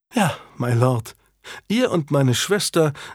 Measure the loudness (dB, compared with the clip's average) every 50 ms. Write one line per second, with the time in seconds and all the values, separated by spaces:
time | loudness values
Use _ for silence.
0 | _ _ -2 0 0 0 -2 -4 -12 -14 -8 -6 -2 0 2 2 4 2 2 0
1 | -4 -8 -14 _ _ _ _ _ -20 -20 -20 -12 -6 -2 0 0 2 2 0 -2
2 | -2 0 2 2 4 2 2 0 0 -2 -2 -2 -2 0 0 2 2 2 0 -4
3 | -12 -18 -12